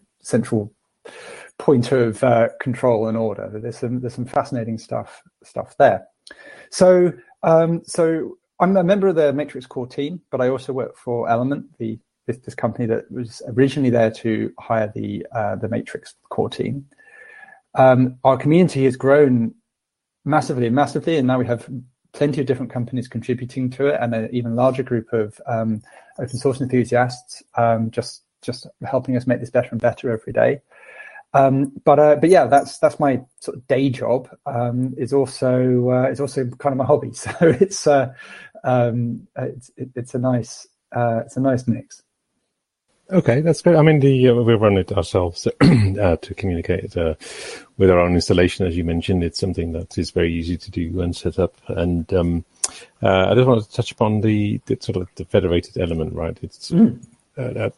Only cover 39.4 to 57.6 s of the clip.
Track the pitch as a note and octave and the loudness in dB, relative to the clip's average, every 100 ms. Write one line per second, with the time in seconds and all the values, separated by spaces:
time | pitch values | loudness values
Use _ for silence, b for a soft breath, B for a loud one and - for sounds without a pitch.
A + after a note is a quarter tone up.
39.4 | B2+ B2+ - - C3 - B2 B2+ B2+ B2 | -10 -10 -18 -16 -12 -12 -8 -4 0 0
40.4 | - - - _ _ A#2+ A#2+ A2+ - - | -4 -12 -20 _ _ -2 0 -2 -4 -2
41.4 | C3+ B2+ B2+ A2 - - _ _ _ _ | 0 0 0 -4 -6 -20 _ _ _ _
42.4 | _ _ _ _ _ _ _ F#3+ A#2+ B2 | _ _ _ _ _ _ _ 0 2 2
43.4 | E3 D#3 F3 D#3+ D#3 D#3 C#3 C3 B2+ A#2+ | 2 2 4 6 6 6 4 6 6 6
44.4 | A#2 A2+ G#2+ G2 F2+ G2 - F#2+ F2 - | 4 4 4 4 2 -2 -2 0 -2 -4
45.4 | - - D3 C#3 G2+ G2 G2 E2+ - - | -6 4 6 6 4 2 2 0 -2 -8
46.4 | G2 E2+ E2 F2+ - F2 E2 D2+ B B | -4 -4 -4 -4 -4 -4 -4 -4 B B
47.4 | B B B - F#2+ F2+ F2 F2 - F2+ | B B B 2 4 6 4 2 2 2
48.4 | F2+ - F#2 E2+ E2+ E2+ - F#2 E2+ - | 2 0 -4 -2 -2 -4 -2 -2 -2 -4
49.4 | F#2+ E2 E2+ E2 F#2 - E2 - E2+ E2+ | -6 -4 -6 -8 -8 -6 -4 -2 -2 -2
50.4 | E2 F2 - F2+ E2 F#2 F2 F2 F2 E2 | -4 -6 -8 -8 -6 -4 -4 -4 -4 -2
51.4 | F2 - - F2 F2 F2 E2 F#2 F2 E2+ | -2 -4 -10 -4 -2 -2 -2 -2 0 -2
52.4 | - B B B B _ G#2 F#2+ F#2+ G#2+ | -6 B B B B _ 2 4 4 4
53.4 | B2+ A#2 A2 - - - A2 G#2+ A2 G#2+ | 4 2 0 -6 -8 -2 -2 0 0 0
54.4 | G#2 A2 - A2+ - F#2 F#2 - - G#2 | 0 -4 -4 -6 -4 -6 -8 -10 -2 0
55.4 | F2+ F2 - - F2 D#2+ D#2+ D#2+ E2 E2 | 2 0 -2 -4 -4 -2 -4 -6 -8 -8
56.4 | - - - E3+ A3 B2 - _ _ - | -14 -16 -2 4 4 2 -14 _ _ -10
57.4 | B2 A2+ | -8 -6